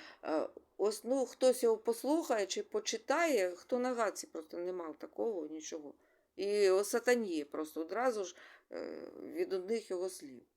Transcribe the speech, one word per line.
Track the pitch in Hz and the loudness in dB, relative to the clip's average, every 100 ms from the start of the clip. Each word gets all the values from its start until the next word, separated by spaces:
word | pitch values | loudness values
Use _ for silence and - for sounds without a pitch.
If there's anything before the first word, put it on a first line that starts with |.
| - - | -18 -10
е, | - 156 - - - - | -2 0 -2 -6 -14 -2
ось, | 202 214 | 0 0
ну, | 226 269 254 | 0 0 0
хтось | - 254 247 | 4 4 6
його | 233 220 | 4 4
послухає | 226 226 170 320 311 226 190 | 2 -2 2 2 2 0 0
чи | - | -2
почитає, | - 214 - 220 - 285 339 247 180 175 | -4 -4 -2 -4 0 2 4 4 2 -2
хто | - 247 | -2 0
на | 254 | 0
гадці | 233 214 180 - | 0 0 -2 -8
просто | 165 160 170 | -10 -10 -6
не | 180 | -4
мав | 185 165 151 | -4 -6 -10
такого, | - - 226 196 151 | -10 -4 -2 -2 -6
нічого. | 156 156 165 143 - _ _ _ - | -8 -10 -10 -12 -18 _ _ _ -6
І | 196 208 196 | 0 4 6
о | 185 | 6
сатані | 202 240 233 247 214 160 | 4 0 4 2 2 -2
просто | 143 147 151 - | -4 -4 -6 -6
одразу | 160 190 254 214 180 | -4 0 0 0 -4
ж, | - - - - | -8 -20 -20 -12
е, | 85 82 78 76 - | -10 -8 -10 -12 -12
від | - 156 175 | -8 -4 -2
одних | 190 185 226 220 | -2 -2 -4 -4
його | 185 185 | -4 -4
слів. | 185 143 123 - | -6 -14 -16 -20